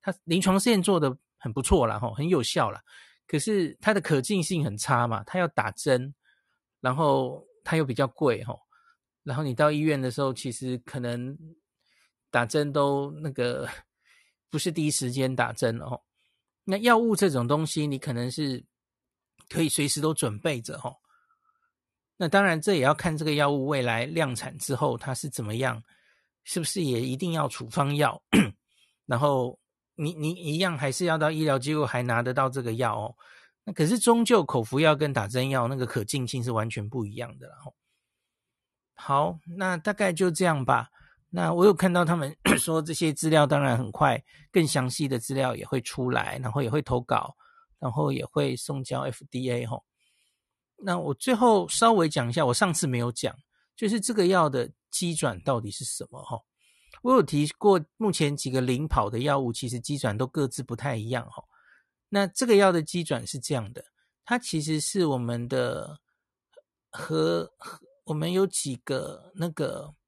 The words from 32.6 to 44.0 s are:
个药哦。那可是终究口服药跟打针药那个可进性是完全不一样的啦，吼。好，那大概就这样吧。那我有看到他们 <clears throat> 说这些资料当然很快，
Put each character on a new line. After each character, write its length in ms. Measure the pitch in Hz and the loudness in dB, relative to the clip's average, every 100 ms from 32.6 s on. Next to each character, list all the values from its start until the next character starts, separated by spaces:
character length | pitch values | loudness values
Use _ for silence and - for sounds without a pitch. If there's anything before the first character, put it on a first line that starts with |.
个 120 | 120 | -4
药 220 | 113 120 110 | -2 -2 -2
哦。 200 | 107 - - - _ _ | -6 -10 -20 -20 _ _
那 80 | - | -14
可 120 | 180 | 0
是 140 | 156 226 | 2 2
终 260 | - 233 | 4 4
究 200 | 226 233 | 6 4
口 180 | 156 131 | 4 -2
服 160 | 110 131 | 0 2
药 160 | 156 | 4
跟 180 | 147 147 | 4 2
打 140 | 135 98 | -2 -2
针 220 | 127 131 | -2 0
药 180 | 135 120 | 0 0
那 80 | |
个 100 | 135 | -2
可 200 | 123 - | -4 -4
进 220 | 104 143 123 | -2 -4 -2
性 160 | 131 | -4
是 80 | 120 | -2
完 180 | 113 113 | -2 -2
全 180 | 113 104 | -4 -6
不 160 | 127 | -6
一 100 | 104 | -6
样 220 | 104 120 131 | -8 -12 -12
的 100 | 127 | -20
啦， 80 | - | -20
吼。 100 | 139 _ _ _ _ _ _ _ _ _ _ _ _ _ | -20 _ _ _ _ _ _ _ _ _ _ _ _ _
好， 400 | - 139 160 170 | -2 0 0 -4
那 320 | 170 170 185 175 | -14 -6 -4 -2
大 160 | 180 | -2
概 180 | 202 196 | 0 0
就 200 | 160 185 | 2 0
这 160 | 160 180 | 2 2
样 180 | 151 | 2
吧。 240 | 127 127 120 _ - _ _ | 2 0 0 _ -20 _ _
那 240 | 175 165 | -2 0
我 140 | 170 196 | 6 6
有 80 | |
看 180 | 180 185 | 6 4
到 100 | 175 | 4
他 140 | 165 170 | 2 0
们 180 | 139 156 | -2 -4
<clears throat> 120 | - 196 | 0 2
说 220 | - 160 | 2 0
这 140 | 156 | -2
些 180 | 160 165 | 0 0
资 160 | 143 160 | 0 4
料 180 | 156 147 | 6 6
当 160 | 143 | 4
然 140 | 139 120 | 2 0
很 160 | 120 | -2
快， 320 | - | 2